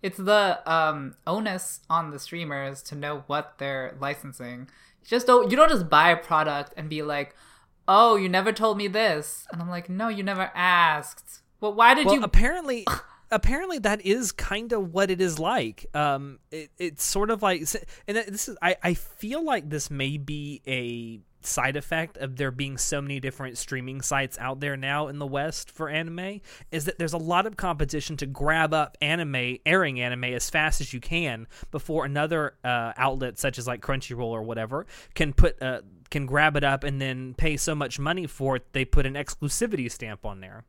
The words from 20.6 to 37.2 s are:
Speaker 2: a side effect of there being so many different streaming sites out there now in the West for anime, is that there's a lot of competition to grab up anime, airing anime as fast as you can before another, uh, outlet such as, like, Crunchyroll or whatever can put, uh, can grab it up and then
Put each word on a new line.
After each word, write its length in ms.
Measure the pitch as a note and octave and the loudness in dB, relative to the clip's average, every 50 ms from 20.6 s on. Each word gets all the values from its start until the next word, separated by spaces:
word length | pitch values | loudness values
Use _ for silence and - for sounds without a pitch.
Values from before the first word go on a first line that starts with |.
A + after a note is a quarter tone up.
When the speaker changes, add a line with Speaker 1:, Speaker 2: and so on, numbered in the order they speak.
| _ | _
Speaker 2:
a 540 | - C3 B2+ B2 A#2+ A#2+ A#2+ A#2 A2+ A2+ G#2+ - _ _ _ | -6 -6 -4 -4 -6 -8 -8 -10 -12 -14 -16 -20 _ _ _
side 360 | - - - - B2+ C3 C#3 | -10 -6 -4 -2 0 0 -2
effect 400 | D3 C3+ - E3 D#3+ E3 D#3+ - - | -2 -4 -4 -4 -4 -4 -6 -8 -10
of 160 | C#3 C3+ C3 | -8 -8 -6
there 140 | B2+ C#3+ C3+ | -4 -4 -4
being 260 | C3 B2+ C#3+ C3+ C3+ | -4 -6 -8 -8 -4
so 240 | B2 - - - C#3+ | -4 -4 -2 -2 -4
many 200 | C#3 C#3 C#3+ C3+ | -4 -4 -6 -6
different 360 | B2+ C3+ C3 - C#3 C3 A#2 | -6 -8 -8 -8 -12 -12 -10
streaming 460 | - - - C#3 C3 B2 B2+ C3 C#3 C3 | -10 -8 -6 -6 -6 -6 -8 -10 -8 -4
sites 340 | - D3 C3+ C3+ B2+ - - | -2 0 0 -2 -2 -6 -8
out 180 | A2 B2+ C3+ C3+ | -6 -6 -6 -4
there 180 | C#3+ D3 C#3 | -6 -6 -6
now 300 | C3+ C3+ C3+ C#3+ D3 D3+ | -4 -4 -2 -2 -2 -2
in 120 | C#3+ C#3+ D3 | -4 -6 -8
the 60 | D3 | -8
West 440 | C#3 C3+ C#3 C#3+ D#3+ D#3 - - - | -4 -4 -2 -4 -4 -4 -8 -12 -14
for 180 | - - D#3+ D3+ | -10 -10 -8 -4
anime, 520 | D3 D#3 E3 E3 E3 F3 F3+ F#3+ G3+ G3+ - - - - - - - | -2 -4 -4 -4 -8 -8 -8 -8 -10 -12 -16 -20 -20 -20 -18 -8 -6
is 120 | E3 D3 | -6 -4
that 120 | F3 F#3 - | -4 -4 -4
there's 140 | E3+ D#3+ D3+ | -6 -4 -4
a 60 | E3+ | -4
lot 280 | D#3+ D#3+ F3 E3+ D#3+ | -2 0 0 0 0
of 100 | A3 G#3 | 0 -4
competition 600 | - - F#3 E3+ D3 D3+ C#3+ - D3+ C#3+ - D#3+ | -4 -4 -4 -2 -2 -2 -2 -2 -6 -6 -6 -8
to 100 | C#3 D3+ | -8 -8
grab 480 | C#3 C#3 - C#3+ D3+ D#3 E3 D#3+ D#3 D#3 | -8 -6 -2 0 2 2 4 2 2 2
up 240 | D#3 D3+ - - - | 0 0 -2 -4 -4
anime, 560 | D3+ D3 D#3 E3+ E3+ D3 C3+ B2+ B2 B2 B2+ B2 _ | -2 0 0 0 -2 -2 -2 -2 -2 -2 -4 -2 _
airing 360 | D3+ E3+ F#3+ F#3 D3+ C3 B2 | 2 4 4 4 2 0 -2
anime 240 | B2 B2 B2 B2 B2 | -2 -4 -2 -4 -4
as 260 | B2 B2+ A#2+ - - | -4 -4 -4 -6 -2
fast 300 | - D#3+ D#3 D#3 - - | 0 0 2 2 2 0
as 120 | C#3+ - - | 0 -4 -8
you 60 | B2 | -8
can 460 | A#2 - E3 E3 E3+ D3 A#2 A2+ A2+ - - - - - | -6 -4 -2 -2 -2 -2 -4 -8 -10 -16 -16 -16 -16 -10
before 340 | - B2+ - - D#3+ D#3+ D3 | -10 -10 -6 -2 -2 -2 0
another, 500 | C#3+ C#3+ D3 D3 D#3 E3 D#3+ D3+ C3+ - _ _ | 0 0 -2 0 0 0 -2 -2 -4 -6 _ _
uh, 280 | B2 B2 A#2+ A#2 A#2 A2 | -2 -2 -2 -2 -4 -4
outlet 420 | - B2+ C3+ C3 C3 C3 B2 - - | 0 0 0 0 0 -4 -6 -6 -4
such 200 | - C#3 B2+ - | -4 -4 -4 -4
as, 80 | A#2+ | -6
like, 140 | B2 B2 A2+ | -6 -6 -6
Crunchyroll 460 | - - C#3 C3 B2 - B2+ A#2 B2 | -4 -4 -4 -4 -4 -8 -8 -6 -6
or 160 | A2+ A2+ A2+ A2 | -4 -4 -6 -6
whatever 440 | A2+ A#2 A2+ A2+ A2 B2+ D3 F#3 - - - - - - | -6 -6 -6 -6 -6 -6 -8 -8 -10 -18 -20 -20 -16 -4
can 180 | - E3 D3+ C#3 | -2 -2 -2 8
put, 280 | - - E3+ - - C3 | 8 8 8 8 0 -4
uh, 200 | C3 B2+ A#2+ - G2+ - - - - | -4 -4 -6 -10 -16 -20 -20 -20 -10
can 160 | - D3+ C#3 | -8 -6 -6
grab 300 | B2+ C3 D3 D3+ D#3 D3 | 0 2 4 4 4 4
it 80 | D3 C#3+ | 4 2
up 180 | C#3 C3+ C3+ C#3 | 2 0 0 -2
and 160 | C#3+ C#3+ C3+ | -4 -4 -4
then 320 | C3+ C3+ C3 B2+ | -4 -4 -6 -6